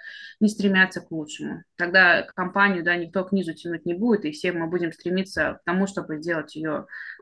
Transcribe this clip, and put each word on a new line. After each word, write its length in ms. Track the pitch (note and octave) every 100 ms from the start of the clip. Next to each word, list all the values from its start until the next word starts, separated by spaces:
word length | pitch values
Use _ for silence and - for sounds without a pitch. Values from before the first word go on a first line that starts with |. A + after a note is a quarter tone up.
| - - - -
не 80 | G#3+
стремятся 520 | G#3 G3 F#3 F#3 F3
к 100 | -
лучшему. 520 | E3 D3+ - D3 E3 - -
Тогда 460 | F3 F#3+ F3+ E3
компанию, 600 | - - F3+ G3 G3+ F3+
да, 120 | E3+ F3
никто 280 | E3+ F#3+
к 80 | F#3
низу 220 | G3 E3
тянуть 320 | D#3 E3+ E3 F3
не 80 |
будет, 320 | F3 A#3+ G#3+ D3+
и 40 |
все 200 | D3+ F#3
мы 140 | F3 E3
будем 260 | F3 E3
стремиться 680 | - F3 F#3 F#3+ E3 C#3+ -
к 20 |
тому, 220 | - F#3 G3
чтобы 320 | F#3 E3 D3+
сделать 360 | E3 E3 D3+
её, 320 | D#3 D#3 D3 - - - -